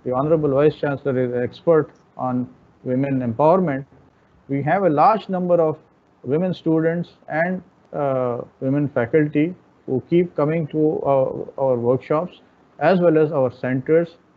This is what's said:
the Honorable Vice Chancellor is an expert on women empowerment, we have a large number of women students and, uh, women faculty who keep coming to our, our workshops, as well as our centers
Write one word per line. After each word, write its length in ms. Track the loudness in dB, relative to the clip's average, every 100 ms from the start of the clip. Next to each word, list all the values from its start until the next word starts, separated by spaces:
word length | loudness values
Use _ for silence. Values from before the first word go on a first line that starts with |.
the 80 | -6
Honorable 380 | -4 0 0 2
Vice 260 | 2 2 2
Chancellor 420 | -4 -4 -2 -2
is 140 | -2
an 100 | -2
expert 480 | -6 -2 2 2 2 _ _ -8
on 320 | -6 -4 -6 -12 _ _
women 380 | -4 -2 -2 -2
empowerment, 640 | -4 0 2 2 2 -4 -8 -20 _ _ _ _ -8
we 160 | -4
have 200 | 0 0
a 60 | 2
large 380 | 4 4 2 -2
number 260 | -4 0 2
of 160 | 2 -2 _ _ _ _
women 300 | -4 -2 -2
students 560 | -2 0 0 2 -2 -6 _ -8
and, 320 | -4 -2 -4 -10 _ _
uh, 480 | -6 -2 -2 -2 -4 -10 _
women 300 | -2 -2 -2
faculty 680 | -2 0 0 0 0 -2 -4 _ _ -6
who 160 | -6 0
keep 260 | 0 0 -2
coming 320 | -2 -2 -4
to 340 | 0 0 0
our, 440 | 0 0 0 -4 -10 -4
our 200 | -2 0
workshops, 640 | 0 -2 0 -4 -4 -10 _ _ _ -2
as 200 | 2 4
well 180 | 4 4
as 140 | 2
our 180 | 0 -2
centers 640 | -2 -6 -4 0 2 0 -6 _